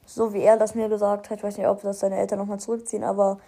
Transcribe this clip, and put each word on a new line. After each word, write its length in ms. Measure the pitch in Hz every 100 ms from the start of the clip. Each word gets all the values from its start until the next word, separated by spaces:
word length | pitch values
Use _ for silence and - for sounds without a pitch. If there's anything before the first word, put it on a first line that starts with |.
| -
So 280 | - 226
wie 80 | 202
er 160 | 208 220
das 160 | 214
mir 160 | 226 220
gesagt 400 | 214 202 202 208
hat. 80 | 208
Ich 60 |
weiß 120 | 208 208
nicht, 100 | 190
ob 140 | 196
das 200 | 202 202
seine 180 | 196 196
Eltern 200 | 196 202
nochmal 220 | 202 202
zurückziehen, 420 | - 226 233 214
aber 380 | 220 196 196 196